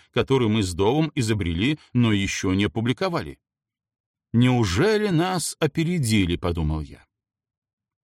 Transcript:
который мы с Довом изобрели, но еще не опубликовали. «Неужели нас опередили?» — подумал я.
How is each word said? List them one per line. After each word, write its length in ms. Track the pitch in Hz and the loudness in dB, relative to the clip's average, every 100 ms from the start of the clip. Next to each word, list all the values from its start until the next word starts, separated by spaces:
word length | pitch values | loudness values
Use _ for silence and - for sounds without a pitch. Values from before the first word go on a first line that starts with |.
| _ | _
который 360 | - - 131 117 | -4 0 2 2
мы 140 | 110 | 0
с 100 | 95 | 0
Довом 400 | 87 98 147 160 | 0 0 2 0
изобрели, 640 | - 113 107 87 82 117 156 _ | -2 -2 -2 -2 -2 -2 -2 _
но 200 | 123 120 | 0 2
еще 420 | 104 95 - 95 | 2 0 -2 0
не 100 | 95 | 0
опубликовали. 720 | 101 113 117 131 190 165 78 67 _ _ _ _ _ _ _ _ _ | 0 -2 -4 -2 -2 -4 -8 -12 _ _ _ _ _ _ _ _ _
«Неужели 760 | 113 127 123 107 87 196 214 208 | 2 4 4 2 2 2 2 2
нас 480 | 165 180 185 - - | 0 0 -2 -6 -4
опередили?» — 800 | 156 - 160 180 120 110 90 85 | -4 -2 -2 0 2 2 2 0
подумал 440 | 87 85 78 78 | -2 -2 -2 -2
я. 280 | 71 76 _ _ _ _ _ _ _ _ _ _ | -6 -14 _ _ _ _ _ _ _ _ _ _